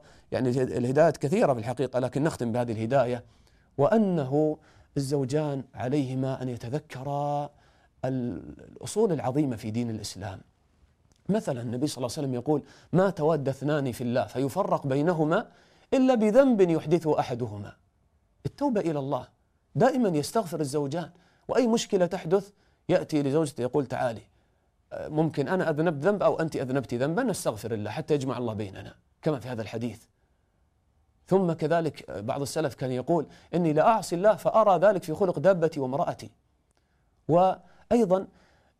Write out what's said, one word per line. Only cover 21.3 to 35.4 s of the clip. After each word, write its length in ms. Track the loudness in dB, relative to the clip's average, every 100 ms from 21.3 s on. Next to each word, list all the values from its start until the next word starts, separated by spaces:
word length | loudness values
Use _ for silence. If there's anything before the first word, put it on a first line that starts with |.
| _ -2
وأي 180 | 2 4
مشكلة 400 | 2 2 2 2
تحدث 440 | 0 0 0 0 _ _ _ 0
يأتي 340 | 0 2 0
لزوجته 400 | 2 2 0 -2
يقول: 240 | -2 -2 -2
"تعالي، 360 | -2 -4 -4 -12 _ _ _ _ _ _
ممكن 560 | -12 -6 0 0 0 -2
أنا 220 | 0 0
أذنبت 340 | 0 0 0
ذنب 180 | 0 2
أو 180 | 2 2
أنت 160 | -2 -2
أذنبت 380 | -2 -2 -2
ذنبا، 280 | -2 0 0
نستغفر 520 | -2 -2 -4 -4 -6
الله 160 | -6 -6
حتى 240 | -8 -2
يجمع 240 | 0 0 -4
الله 140 | -4
بيننا"، 420 | -6 -8 -10 -16 -20 _ _
كما 180 | -4 -4
في 80 | -6
هذا 140 | -8
الحديث. 400 | -8 -6 -8 -8 _ _ _ _ _ _ _ _ _ _ _ _ 0
ثم 260 | 2 2
كذلك 580 | 0 0 2 0 -6 -10
بعض 320 | -10 -6 -6
السلف 320 | -4 -2 -4
كان 180 | -4 -4
يقول: 340 | -4 0 -2 -2 -10 _
"إني 180 | -2 2
لأعصي 420 | 4 4 2 0
الله 220 | 2 2 4
فأرى 420 | 2 4 6 6
ذلك 240 | 4 2
في 120 | -2
خلق 240 | 0 0
دابتي 420 | 2